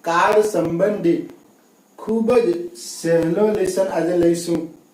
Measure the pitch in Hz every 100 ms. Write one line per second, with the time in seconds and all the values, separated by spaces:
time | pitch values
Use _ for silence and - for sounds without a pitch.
0 | 165 170 190 214 208 175 165 170 196 -
1 | 170 156 - - _ _ _ _ _ -
2 | - 226 226 247 175 170 - - - -
3 | 165 165 165 185 214 208 185 - 185 170
4 | 165 175 170 170 - 165 - - _